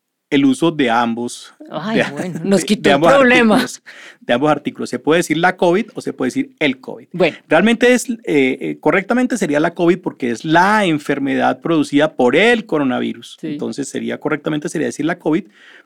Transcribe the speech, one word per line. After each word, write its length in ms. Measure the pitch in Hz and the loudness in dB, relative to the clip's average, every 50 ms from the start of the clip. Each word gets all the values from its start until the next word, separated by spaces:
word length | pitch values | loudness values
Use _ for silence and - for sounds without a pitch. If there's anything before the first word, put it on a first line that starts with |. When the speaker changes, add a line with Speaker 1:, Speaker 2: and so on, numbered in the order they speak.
| _ _ _ _ _ _ | _ _ _ _ _ _
Speaker 1:
el 160 | 147 139 139 | 0 2 2
uso 260 | 135 131 131 165 165 | 2 2 2 0 -2
de 180 | 165 147 139 117 | 0 0 0 0
ambos, 640 | 113 120 120 117 113 113 120 123 - - - - - _ - - | 2 2 0 0 -2 -4 -6 -8 -10 -12 -18 -20 -20 _ -20 -12
Speaker 2:
Ay, 300 | - 156 156 214 226 135 | -12 -10 -8 -4 -2 -2
Speaker 1:
de, 40 | 113 - | -2 -2
Speaker 2:
bueno, 320 | 139 147 - 185 156 160 165 | -4 -8 -10 -8 -8 -8 -2
nos 180 | 190 196 185 | 0 0 0
Speaker 1:
de, 40 | - | 0
Speaker 2:
quitó 160 | - 208 - | 0 -2 0
Speaker 1:
de 80 | 160 147 | 2 2
Speaker 2:
el 60 | 143 | 2
Speaker 1:
ambos 180 | 139 156 170 269 | 4 4 4 4
Speaker 2:
problema. 420 | 277 269 247 247 247 240 220 208 | 6 6 4 4 4 4 4 4
Speaker 1:
artículos, 280 | - - - - - _ - - - - - - _ | 2 0 -2 -8 -14 _ -20 -20 -20 -20 -20 -20 _
de 140 | - - 120 | -4 -2 -2
ambos 160 | 120 143 151 | 0 2 0
artículos. 400 | 151 143 - 135 - - 123 - | 0 0 -2 -8 -8 -8 -8 -8
Se 80 | - 120 | -8 -6
puede 220 | - 147 156 180 | -2 0 0 0
decir 180 | 170 - 151 160 | 0 0 -2 0
la 200 | 170 180 180 - | 0 0 0 2
covid 320 | 190 175 170 202 233 - - | 0 2 2 0 -2 -4 -10
o 80 | - | -10
se 100 | - - | -10 -10
puede 180 | 143 - 131 127 | -6 -4 -4 -4
decir 260 | - 135 135 - - _ | -2 -4 -6 -6 -6 _
el 220 | 160 143 123 - | -2 -2 -2 -4
covid. 260 | - - 104 - - _ | -8 -14 -16 -16 -18 _
Speaker 2:
Bueno. 260 | - 170 180 156 - - _ _ | -4 0 0 0 0 -4 _ _
Speaker 1:
Realmente 460 | - 165 196 226 233 - 247 240 254 | 2 4 4 4 2 4 4 4 4
es, 160 | 233 - - | 2 0 -4
eh, 80 | 233 - - | -8 -8 -6
eh, 520 | - 160 143 135 131 135 - 165 160 151 - | -2 0 2 2 2 0 -2 -6 -8 -8 -2
correctamente 580 | - - - 196 190 - 240 247 254 254 262 220 | -2 0 0 0 0 0 -2 0 0 -2 -2 -2
sería 220 | 196 151 143 147 | -2 0 0 0
la 160 | 156 170 - | 0 0 -2
covid 240 | - 175 170 190 185 | 0 2 2 2 2
porque 320 | - 160 - - - 120 | -2 -8 -8 -6 -4 -4
es 120 | 120 110 - | -4 -4 -2
la 420 | 160 156 170 180 196 214 214 208 | 0 2 4 4 4 2 2 2
enfermedad 760 | 175 156 147 - - 143 135 139 135 135 127 127 127 131 131 | 0 0 -2 -2 -4 -4 -2 -2 -2 -2 0 0 0 -2 -2
producida 540 | - 160 170 156 143 - 139 143 147 156 - | -2 -2 0 0 0 0 2 0 0 0 0
por 200 | - 127 123 127 | 2 2 2 4
el 300 | 160 202 233 240 226 - | 4 4 4 2 0 -2
coronavirus. 720 | - 165 151 143 131 123 120 120 117 110 113 123 - - - | -4 -4 -2 -2 -2 -2 -2 -4 -4 -6 -8 -14 -20 -20 -14
Speaker 2:
Sí. 100 | - 160 | -12 -10
Speaker 1:
Entonces 380 | 151 143 127 117 113 - 139 - | -10 -8 -8 -8 -8 -8 -10 -8
sería, 300 | - 135 117 117 117 117 | -8 -8 -8 -6 -8 -6
correctamente 500 | - 147 151 151 151 - 156 151 - 170 | -6 -6 -6 -4 -4 -4 -6 -4 -6 -6
sería 180 | - 165 143 120 | -6 -4 -6 -6
decir 180 | - - 147 | -6 -4 -4
la 140 | 156 175 175 | -4 -4 -4
covid, 260 | - 170 156 190 208 - _ _ - - - - _ | -2 -2 -2 -2 -4 -6 _ _ -20 -20 -20 -20 _